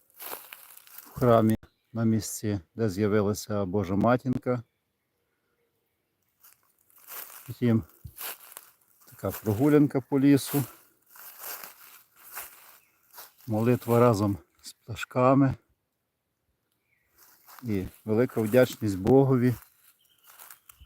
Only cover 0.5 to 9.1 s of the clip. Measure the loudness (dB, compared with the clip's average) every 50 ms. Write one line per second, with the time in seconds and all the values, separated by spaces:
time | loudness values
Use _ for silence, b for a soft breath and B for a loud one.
0.5 | -20 -20 -20 -20 -20 -20 _ -20 -20 -20 -20 -20 -6 0 4 4 4 6 4 2
1.5 | 0 -2 -4 -12 _ _ _ _ -8 -4 -2 0 0 -2 -2 -6 -10 -8 -6 -6
2.5 | -6 -6 -8 _ _ -6 -6 -4 -2 -2 -2 0 2 0 0 0 -2 -4 -6 -8
3.5 | -6 -6 -4 -4 -4 -4 -4 -2 -2 0 2 2 0 0 -2 -4 -6 -6 -4 -6
4.5 | -6 -6 -8 _ _ _ _ _ _ _ _ _ _ _ _ _ _ _ _ _
5.5 | _ _ _ _ _ _ _ _ _ _ _ _ _ _ _ _ _ _ _ -20
6.5 | _ _ _ _ _ _ _ _ _ _ -20 -18 -16 -16 -16 -18 -20 -20 -18 -18
7.5 | -8 -2 0 2 2 2 0 -4 _ _ -20 -20 -18 -16 -14 -14 -14 -16 -20 -20
8.5 | -20 -20 -20 -20 _ _ _ _ _ _ _ -20